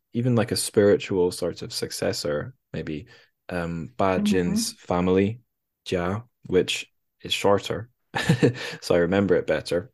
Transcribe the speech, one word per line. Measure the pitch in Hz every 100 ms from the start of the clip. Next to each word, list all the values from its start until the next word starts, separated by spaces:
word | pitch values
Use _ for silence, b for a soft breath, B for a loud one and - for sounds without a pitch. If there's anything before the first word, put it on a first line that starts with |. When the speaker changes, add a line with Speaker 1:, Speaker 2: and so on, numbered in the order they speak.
| _
Speaker 1:
even | 117 127 117
like | 101
a | -
spiritual | - - 101 95 - 98 90
sort | - 87 87
of | -
successor, | - - - 95 90 - 73 - - _
maybe, | 82 78 76 - b b _ -
um, | 90 85 85 80 -
Ba | 98 92
Speaker 2:
Mm-hmm. |
Speaker 1:
Jin's | 104 95 87 107 -
family, | - - 90 90 92 101 117 _ _ _ _ -
Jia, | 90 87 104 - _ -
which | 90 - - - _ _ _
is | 87
shorter. | - 101 98 - 82 110 _ _
<laughs> | - - 123 135 120 B B
So | -
I | 87
remember | 85 98 98
it | 87 -
better. | 78 - 85 -